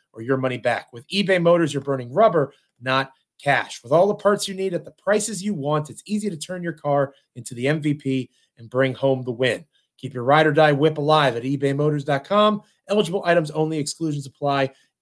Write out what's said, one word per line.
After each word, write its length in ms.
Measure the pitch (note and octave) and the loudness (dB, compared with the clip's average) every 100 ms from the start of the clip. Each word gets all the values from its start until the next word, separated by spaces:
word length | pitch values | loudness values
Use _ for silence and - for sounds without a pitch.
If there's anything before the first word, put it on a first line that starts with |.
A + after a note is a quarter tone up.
| _ | _
or 100 | - | -10
your 160 | A#2 C3 | -4 -2
money 200 | C3 B2 | -2 -2
back. 340 | A#2+ A2 - | -2 -2 -4
With 160 | A#2+ - | -16 -6
eBay 320 | F#3+ F#3+ F#3 | -2 2 2
Motors, 320 | E3+ F3 D#3+ | 4 4 2
you're 100 | D3 | -2
burning 280 | C#3+ C3+ A#2+ | -4 -4 -2
rubber, 400 | C#3 A3 E3+ C3+ - _ _ | 2 4 4 0 -4 _ _
not 300 | B2 C3 C3 _ _ _ | -2 0 -2 _ _ _
cash. 400 | C#3+ C3 G#2 - | 0 0 0 -10
With 80 | A#2 | 0
all 160 | D3+ G3+ | 2 2
the 80 | G3 | 2
parts 320 | G3 G3+ G3+ | 2 0 -2
you 80 | F#3+ | -6
need 180 | F#3+ | -4
at 120 | E3+ - | -6 -8
the 60 | |
prices 520 | - - G#3+ G#3 G3 | -8 -2 0 0 -6
you 100 | G3+ | -6
want, 360 | F3+ C#3 D3+ D3+ | -4 -2 -2 -2
it's 140 | - - | -10 -6
easy 240 | G#3 G#3 | -4 -4
to 80 | E3 | -8
turn 260 | - F#3 | -8 -8
your 100 | E3+ | -8
car 400 | D#3 D3 C#3+ C3+ - _ - | -6 0 0 0 -4 _ -18
into 180 | A2 | -14
the 140 | A#2+ B2+ | -4 -2
M 140 | D#3 | 0
V 120 | D3+ | -2
P 360 | D3 C3+ C3 B2+ _ _ - | -2 -2 -4 -4 _ _ -20
and 120 | A#2 | -6
bring 260 | B2+ C3 B2+ | 0 0 0
home 280 | C#3 C3 | 0 0
the 80 | B2+ | -2
win. 340 | A#2 B2+ F#2 - _ _ _ | -2 -2 -2 -6 _ _ _
Keep 160 | C3+ | -12
your 100 | B2+ | -4
ride 240 | A#2+ D3 D#3 | 2 4 4
or 40 | |
die 200 | D3+ D#3 | 4 4
whip 260 | C#3 D#3 D#3 | 4 2 2
alive 380 | D3 D#3 C#3 A#2 | 2 4 4 0
at 80 | |
ebay 320 | B2+ C#3 C#3 C#3 | -2 -2 -2 0
motors 300 | D3 D3+ D3 | 0 0 -2
dot 180 | C#3 | -4
com. 400 | - G3+ G#3+ G#3 - _ - | 0 2 2 2 -6 _ -2
Eligible 360 | G#3 E3+ E3+ | 0 0 -2
items 280 | F3 E3+ D3+ | 2 2 2
only. 260 | D3 D#3 D#3+ | -2 -2 -2
Exclusions 480 | D3 - E3 D3 C3+ | -6 -4 -4 -4 -8
apply. 460 | - C#3+ C#3 C3+ - _ _ | -6 -2 0 -2 -4 _ _